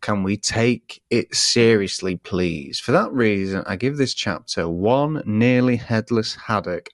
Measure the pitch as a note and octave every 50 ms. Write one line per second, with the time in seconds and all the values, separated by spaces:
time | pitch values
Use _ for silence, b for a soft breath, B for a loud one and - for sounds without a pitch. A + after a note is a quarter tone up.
0 | - A2 G#2 G2+ F#2 F#2+ G#2 G#2+ - - - A2+ A#2 B2 A#2+ - _ - - -
1 | _ - A#2+ A2+ - - - - - - - B2 A#2 A2+ A2+ G#2 G2 F2+ - -
2 | F#2 F#2 F#2 F2 - - G2+ F2+ F2+ F2 E2 D2+ C#2 C#2+ - - - - C3+ F#3
3 | A3+ - C#3+ B2+ A#2 G#2+ G2+ G2 F#2+ G2 F#2+ F#2 - - G2+ F2 A#2+ C3+ D3 C#3+
4 | C3 A#2 - - - G2+ E2+ - - - - F#2+ E2+ E2+ E2+ F2 G2 A2+ B2+ C#3
5 | D3 D#3 D#3 - - G#2+ G#2+ G#2+ A#2 B2 B2+ B2 B2+ B2+ A#2+ A2+ - - A2+ A2
6 | A2 - A#2+ A2+ A2 - - - - - A2 G2+ - F#2+ F2 - - -